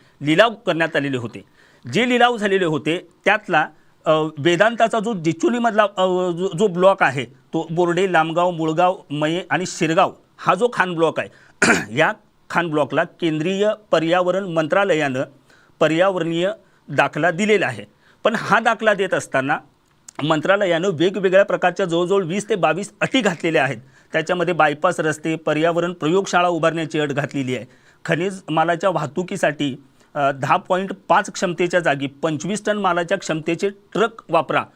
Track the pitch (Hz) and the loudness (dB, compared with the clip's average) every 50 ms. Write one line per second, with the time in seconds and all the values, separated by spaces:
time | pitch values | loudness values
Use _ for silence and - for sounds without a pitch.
0 | _ _ _ - 143 147 156 170 214 240 214 214 - 185 165 160 165 156 160 156 | _ _ _ -6 -2 2 4 4 4 4 2 -2 -4 -2 0 0 0 -2 -2 -2
1 | 139 139 135 123 117 113 - 98 - _ _ _ _ _ _ _ - 123 123 196 | -2 -2 -4 -4 -6 -6 -10 -14 -20 _ _ _ _ _ _ _ -8 -4 0 0
2 | 247 247 247 240 240 247 240 214 208 202 196 190 180 160 156 139 - 147 165 180 | 2 2 4 4 4 2 2 0 -2 0 0 0 0 0 -2 -2 -2 -4 -4 -4
3 | - - _ _ - 190 208 208 - - 175 151 160 165 - _ _ _ _ _ | -6 -12 _ _ 0 0 0 0 0 0 0 0 0 -2 -6 _ _ _ _ _
4 | - 165 156 156 156 156 156 147 135 170 175 165 202 226 233 214 226 220 - 226 | 0 2 2 2 0 -2 -4 -2 0 2 4 4 4 2 2 2 0 2 0 0
5 | 190 233 233 180 156 165 156 - - - 233 240 233 233 202 220 214 202 - 190 | -2 -2 -4 -2 -2 -2 -2 0 0 0 0 2 0 0 2 2 2 2 2 0
6 | 185 185 180 185 185 180 170 165 185 185 170 160 220 208 170 175 185 196 196 185 | 0 2 2 0 0 -2 -2 -2 -4 -4 0 0 0 2 2 4 4 4 6 4
7 | 185 143 127 139 120 - - _ _ _ - 160 160 165 160 170 180 170 170 175 | 2 0 0 -2 -6 -8 -10 _ _ _ -6 -6 -4 -2 0 0 0 2 2 0
8 | 196 190 175 165 156 165 160 170 175 185 175 160 160 160 160 160 180 180 185 - | 0 2 2 2 2 2 0 0 0 0 0 -2 -2 -2 0 2 2 2 2 -2
9 | - - 139 147 151 156 165 180 - - 139 160 185 175 - - 175 156 165 190 | -6 -8 -6 -4 -2 -2 -2 -4 -4 -2 -4 -4 -4 -4 -4 -2 -2 0 2 2
10 | 180 123 - - _ _ _ - - 160 180 180 240 240 - - 185 185 175 160 | 2 2 0 -8 _ _ _ -6 -2 0 0 2 0 0 0 0 -2 0 0 0
11 | 165 156 - 139 107 101 - - _ _ _ - - 233 214 170 135 101 110 135 | 0 0 0 -2 -6 -8 -10 -20 _ _ _ 0 2 2 2 2 -2 -4 0 2
12 | 156 185 214 - _ _ _ _ _ - - 185 170 170 147 151 143 123 143 147 | 2 2 0 -4 _ _ _ _ _ -6 -4 -2 -2 0 0 0 0 0 0 -2
13 | 180 170 - - 175 165 156 151 156 185 196 190 202 214 214 208 _ - 180 160 | -2 -4 -4 -4 -4 -2 -2 -2 -2 -2 -2 0 0 -2 -2 -4 _ 0 0 0
14 | 160 165 175 185 180 180 180 190 202 190 165 160 156 147 175 190 202 196 165 156 | 2 2 2 2 2 0 0 -2 -4 -4 -2 -2 -2 0 2 2 2 2 2 0
15 | 147 139 127 131 147 - - _ _ _ _ _ _ _ _ - 160 151 160 165 | 0 -2 -2 -4 -6 -6 -10 _ _ _ _ _ _ _ _ 0 0 2 4 2
16 | 180 196 185 180 165 165 165 170 175 196 214 - _ _ _ _ _ - 143 135 | 2 2 2 -2 -2 -2 -2 -2 -2 -2 -4 -6 _ _ _ _ _ -4 0 0
17 | 143 135 - 156 151 180 170 160 214 208 214 196 147 117 113 113 104 - _ _ | 2 2 2 0 0 0 0 0 2 2 2 2 2 -2 -4 -8 -14 -18 _ _
18 | _ _ _ _ - 214 233 185 - - 190 226 226 240 226 - 226 214 208 190 | _ _ _ _ -2 0 0 0 0 2 2 2 4 2 0 2 2 2 2 2
19 | 196 180 180 147 - - - 135 131 139 156 - - _ _ _ _ _ _ _ | 0 -2 -2 -4 -4 -2 -2 -2 0 -2 -4 -4 -6 _ _ _ _ _ _ _
20 | _ - - - 135 156 160 151 147 170 190 202 208 180 170 160 175 202 175 139 | _ -20 -12 -6 -2 0 0 0 2 2 2 2 2 0 0 0 0 -2 0 0
21 | 165 196 190 208 180 190 185 190 202 202 185 196 185 180 175 - 196 175 165 170 | 0 0 0 0 0 2 4 4 4 2 0 0 0 0 0 -2 -4 -2 0 -2
22 | 180 170 196 196 190 151 180 208 202 - 220 185 160 156 156 180 202 - - - | 0 0 0 0 0 -2 -4 -6 -4 -4 -2 0 0 0 0 -2 -6 -10 -6 -4
23 | - - - 262 208 202 170 - - 165 160 156 135 135 131 110 - - _ _ | -4 0 0 0 0 0 -2 -2 -2 0 0 2 0 0 -2 -8 -14 -20 _ _
24 | _ _ - 160 160 - 180 180 170 165 180 156 156 151 147 147 - 180 170 - | _ _ -4 -4 -2 -2 -2 -2 -2 -2 0 2 2 2 0 0 -2 -2 0 0
25 | 156 156 151 151 - 160 160 156 - 165 151 151 156 170 165 170 170 180 180 - | -2 -2 -2 -2 -4 -4 -4 -4 -2 -2 0 0 0 0 0 0 -2 -2 -4 -4
26 | 147 156 175 196 196 - - 175 175 180 175 160 156 165 156 165 160 147 - 151 | -2 0 2 0 0 2 2 2 2 2 0 0 0 0 0 -2 -6 -4 -4 -4
27 | 151 143 135 143 143 - - 143 131 123 127 113 113 - _ _ _ _ _ _ | -2 -2 -2 -4 -6 -4 -4 -6 -6 -4 -6 -8 -8 -12 _ _ _ _ _ _
28 | - - 170 151 175 202 190 190 - - 156 160 160 165 175 165 196 196 175 156 | -6 -4 -2 -2 -2 -4 -6 -8 -8 -4 0 0 2 0 0 0 0 -2 -2 -2
29 | 156 131 - 175 175 175 202 170 - 156 147 - 143 139 120 - - _ _ _ | -4 -6 -6 -6 -6 -6 -4 -2 0 0 0 0 -4 -4 -4 -8 -14 _ _ _
30 | _ _ - 147 143 139 139 135 123 139 160 185 - - 185 185 196 190 196 - | _ _ -4 -2 0 0 0 0 0 0 0 0 0 -2 -2 -2 -2 -6 -8 -6
31 | _ - 165 196 202 - - - 202 180 170 165 180 175 180 180 165 170 170 139 | _ 2 2 2 0 -2 -6 -6 -4 -4 -2 -2 -2 0 0 0 0 0 -2 -2
32 | 139 135 - - - 160 156 143 156 170 214 202 - 214 208 208 196 185 170 180 | -4 -8 -6 -4 -4 -4 -2 -4 -4 -4 -6 -4 -2 -4 -2 0 0 0 0 0
33 | 175 160 196 190 - - 160 160 151 175 170 165 202 196 202 - _ _ - 170 | -2 -2 -4 -4 -4 -4 -6 -4 -4 -4 -4 -2 -4 -4 -6 -8 _ _ -2 -2
34 | 220 226 - - - - 160 160 147 - 160 135 107 - _ | -2 -2 -4 -8 -6 -2 0 0 0 0 -2 -2 -2 -4 _